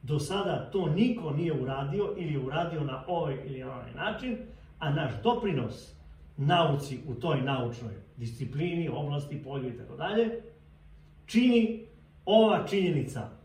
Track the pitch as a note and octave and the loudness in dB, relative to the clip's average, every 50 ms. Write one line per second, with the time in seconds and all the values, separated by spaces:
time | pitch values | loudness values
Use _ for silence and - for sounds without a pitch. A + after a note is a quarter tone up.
0 | - B2+ D3 D3 - - F#3+ G3+ G3 F3+ D#3+ - - - - G3 F3 D3+ D#3 F3+ | -4 -2 -2 -2 0 0 -2 -2 0 0 0 -2 -4 -2 -2 0 2 2 4 4
1 | A3+ B3+ A#3 - E3+ D3+ C#3 D3+ F3 E3 D3+ C3 B2+ C3+ C3+ C3+ C#3+ C#3+ E3 G3+ | 4 4 2 0 -2 -4 -2 0 0 0 0 0 -2 -2 -2 -4 -4 -2 0 0
2 | G3+ - - - F3 D3+ D3+ C3+ B2+ C3 C#3+ E3 F3 E3+ E3 D#3 C#3+ C3+ B2+ C3 | 0 -2 -2 -4 -4 -2 -2 -2 -2 -2 -2 -2 -2 -2 -2 -2 -4 -4 -4 -6
3 | - - F3+ E3 D#3 C#3+ C3 - - C#3+ C3+ B2+ B2+ C3 B2+ B2 A#2+ A#2+ A#2+ C#3 | -4 -2 -2 0 0 -2 -2 -4 -6 -8 -8 -8 -8 -8 -10 -10 -12 -12 -8 -4
4 | E3+ G#3+ A3 - B3+ B3+ A3+ - - - - - - - - - - C#3+ C#3+ D#3 | -4 -4 -4 -4 -4 -4 -4 -6 -6 -14 -16 -20 -20 -20 -14 -6 -2 0 0 0
5 | C#3+ B2+ G#2+ - - A3+ A#3+ A#3+ A#3 G#3 E3 C3 A#2 A2+ - - - - - - | 0 -2 -4 0 2 2 2 4 2 0 0 0 -2 -2 -6 -10 -14 -18 -20 -20
6 | - - - - - - - - C#3 D3 F3 F3 E3 D3 C#3 B2 - - B2+ A#2 | -20 -20 -20 -20 -20 -18 -6 0 2 4 6 6 6 4 4 0 -2 -6 -8 -8
7 | - - A#2+ - - E3+ D3+ C3 B2 C3+ C#3 C3 A#2+ A#2 A#2 - A#2 A2 G2+ G2 | -8 -8 -8 -4 -2 0 0 0 0 0 0 -2 -2 -4 -6 -6 -10 -10 -10 -12
8 | - - - - A#2 A2+ - - C#3 A2 - C#3+ E3 F3+ E3+ E3+ E3 D3 - - | -16 -18 -14 -10 -10 -8 -6 -6 -8 -6 -4 -2 -2 -2 0 -2 -2 -2 -2 -4
9 | D3 C#3 C#3+ D3 C#3+ - D3 - - B2+ C#3 C3+ B2+ B2 A2+ - - - - C3+ | -4 -2 -2 -4 -4 -6 -8 -10 -8 -6 -6 -6 -6 -6 -8 -10 -12 -14 -10 -6
10 | D#3+ F#3 G#3 A3 A#3 A3 - - - - - - - - - - - - - - | -4 0 2 2 2 2 0 -6 -10 -14 -20 -20 -20 -20 -20 -20 -20 -20 -20 -20
11 | - - - - - - - A3 B3 B3+ A#3+ A#3 A3 A3 - - - - - - | -20 -20 -20 -20 -16 2 4 6 6 8 8 6 6 4 0 -4 -8 -14 -20 -20
12 | - - - - - - G#3 A3 A3 G#3+ G#3 - - - G3 G3 F#3 F3 D3+ C#3 | -20 -20 -20 -12 0 6 8 8 8 8 6 2 0 0 0 2 2 2 2 2
13 | A#2+ - - B2+ G#2 F2+ - - - | 0 -2 -6 -8 -8 -8 -12 -18 -20